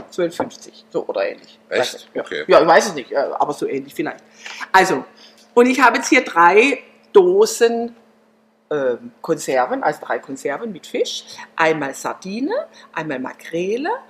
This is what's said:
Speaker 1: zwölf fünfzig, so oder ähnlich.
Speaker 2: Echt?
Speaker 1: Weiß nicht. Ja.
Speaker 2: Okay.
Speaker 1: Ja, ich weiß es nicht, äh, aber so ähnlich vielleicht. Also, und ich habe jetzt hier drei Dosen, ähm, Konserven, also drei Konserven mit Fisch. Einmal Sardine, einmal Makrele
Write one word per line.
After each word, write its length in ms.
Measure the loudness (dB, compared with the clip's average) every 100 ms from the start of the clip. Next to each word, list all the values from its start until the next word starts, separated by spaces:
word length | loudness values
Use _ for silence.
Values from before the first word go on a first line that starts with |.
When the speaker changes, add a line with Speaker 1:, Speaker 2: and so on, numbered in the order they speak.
| -10
Speaker 1:
zwölf 260 | -4 -4 -4
fünfzig, 480 | -10 -12 -20 -20 _
so 140 | -8 -4
oder 180 | -4 -4
ähnlich. 300 | -6 -18 _ -6
Speaker 2:
Echt? 120 | -4
Speaker 1:
Weiß 120 | -4
nicht. 160 | -8 -12
Ja. 80 | -10
Speaker 2:
Okay. 220 | -8 -4 4
Speaker 1:
Ja, 120 | 4
ich 60 | 6
weiß 200 | 4 2
es 60 |
nicht, 180 | -4 -6
äh, 40 | -4
aber 360 | -2 -2 -4
so 140 | -4 -6
ähnlich 280 | -6 -8
vielleicht. 280 | -8 -8 -10 _ _ -18 -16 2
Also, 320 | 4 4 0 -6 _ -20 _ _
und 120 | 4 4
ich 140 | 4
habe 160 | 2 2
jetzt 100 | 2
hier 160 | 2
drei 580 | 2 4 6 6 4 0 -8 _ _
Dosen, 840 | 6 6 4 2 2 0 0 -6 -12 _ _ _ _ _ _ -6
ähm, 420 | -4 -2 -4 -10 -10
Konserven, 640 | -6 -4 -2 -2 0 -2
also 180 | -4 -4
drei 140 | -6 -8
Konserven 540 | -8 -8 -8 -6 -10
mit 140 | -14 -8
Fisch. 380 | -6 -6 -8 -14 -20 -10 -2
Einmal 380 | 0 0 -6
Sardine, 600 | -8 -10 -10 -10 -6 -4 -4 -6 -14 -14
einmal 260 | -10 -8 -6
Makrele 720 | -8 -12 -8 -6 -4 -4 -4 -6